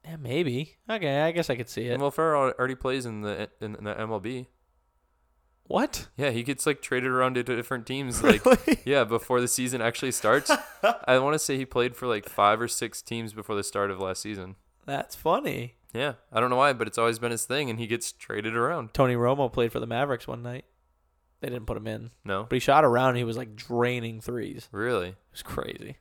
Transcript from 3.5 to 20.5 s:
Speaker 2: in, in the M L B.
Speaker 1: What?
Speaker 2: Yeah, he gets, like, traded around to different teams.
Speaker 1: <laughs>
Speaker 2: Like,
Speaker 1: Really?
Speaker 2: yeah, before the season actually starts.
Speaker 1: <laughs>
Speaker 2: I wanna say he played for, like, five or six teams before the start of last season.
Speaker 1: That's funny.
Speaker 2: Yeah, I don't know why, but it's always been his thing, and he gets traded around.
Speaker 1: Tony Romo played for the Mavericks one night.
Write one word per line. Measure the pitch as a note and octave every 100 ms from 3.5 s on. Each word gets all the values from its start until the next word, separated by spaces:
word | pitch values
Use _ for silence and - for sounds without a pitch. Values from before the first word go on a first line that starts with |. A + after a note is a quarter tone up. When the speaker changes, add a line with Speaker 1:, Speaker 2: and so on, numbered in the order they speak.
| _
Speaker 2:
in, | A2 G#2+
in |
the | G#2 -
M | A2
L | G#2+
B. | G#2 B2+ B2+ _ _ _ _ _ _ _ _ _ _ _ _
Speaker 1:
What? | F#3+ C#4+ - - -
Speaker 2:
Yeah, | C#3+
he | A#2
gets, | A#2 C3 D#3
like, | C#3+
traded | - B2+ B2+
around | B2+ B2+ B2
to |
different | B2 A#2+ A#2+ C3 A2
teams. | C3+ C3+ A#2
Speaker 1:
<laughs> |
Speaker 2:
Like, | C#4+ A2
Speaker 1:
Really? | B3 B3 - C#4+ -
Speaker 2:
yeah, | C#3
before | A2 A2+ - B2
the | B2
season | - B2+ B2+
actually | A2+ - C3
starts. | A#2+ G#2+ C3+ - D4 - -
Speaker 1:
<laughs> | G#3 A#3 -
Speaker 2:
I | C3
wanna | C3+ D#3
say | - C3+
he | C3
played | B2 B2 A#2+
for, | B2+
like, | G#2+ -
five | - G2+ A2
or | A#2
six | - A#2 -
teams | - A#2 A2+
before | G#2+ G2+ G#2
the |
start | G2 G#2+ G2+
of | F#2
last | F#2+ F#2
season. | G#2 G2+ F#2 F#2+ _ _ -
Speaker 1:
That's | C#3+ - -
funny. | D#3+ G3+ C#4+ - A#2 _ _
Speaker 2:
Yeah, | A2+ C#3+ A#2 _
I | A2
don't | B2
know | B2
why, | C#3+
but | B2 A2
it's | -
always | A#2 A2
been | A#2+
his | A#2 -
thing, | C3+ C3+
and | A2+
he | A2+
gets | A#2 -
traded | - - G#2+ A2 A#2
around. | B2 E3+ A2+ -
Speaker 1:
Tony | C3
Romo | A#2+ A#2+ C#3 B2+
played | B2+ A#2
for | B2
the | A#2
Mavericks | A#2 C#3+ B2 -
one | A#2+
night. | A#2+